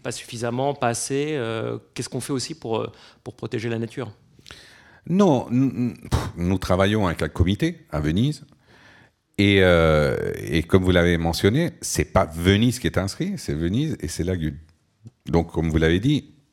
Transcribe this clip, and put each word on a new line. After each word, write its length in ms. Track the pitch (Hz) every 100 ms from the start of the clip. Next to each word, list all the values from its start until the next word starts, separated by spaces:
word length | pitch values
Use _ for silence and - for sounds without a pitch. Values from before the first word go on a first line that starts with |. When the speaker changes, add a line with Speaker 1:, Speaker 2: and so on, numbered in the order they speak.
Speaker 1:
pas 80 | 127
suffisamment, 600 | 117 - 120 120 120 139
pas 160 | 143 123
assez ? 380 | 117 - 135 147
Euh, 480 | 151 113 113 117 117 _
qu'est-ce 160 | - 127
qu'on 100 | 131
fait 140 | -
aussi 220 | 139 - 160
pour, 240 | 117 113
euh, 120 | 113 - - _
pour 120 | - -
protéger 340 | 113 120 117
la 100 | 113
nature ? 320 | 113 - 117 - _ _ - - - - - - -
Speaker 2:
Non, 400 | 175 202 131 -
n-, 220 | 120 135 107
n-, 320 | 123 - -
pff, 100 | - - -
nous 220 | 87 95
travaillons 500 | - 92 98 107 95
avec 140 | 80
la 80 | 78
comité 560 | - 85 101 160 170 -
à 120 | 73
Venise. 420 | 73 151 131 156 - _ _ _ - - _ _ _ -
Et, 200 | 101 98
euh, 680 | 92 87 82 78 73 60 - 50
et 260 | 50 78
comme 220 | 78 95 92
vous 60 |
l'avez 260 | 90 87 85
mentionné, 540 | 82 82 98 123 170 -
c'est 240 | - - -
pas 180 | -
Venise 560 | 82 80 87 98 120 120
qui 80 | 82
est 100 | 90
inscrit, 360 | 95 - 165 196
c'est 180 | -
Venise 440 | 73 85 107 156 117
et 80 | 80
c'est 160 | -
Lagune. 320 | 85 92 78 71 - _ _ _ - _ -
Donc, 260 | 80 82
comme 180 | - 82
vous 80 | 80
l'avez 220 | 80 87
dit 320 | 120 147 - _ _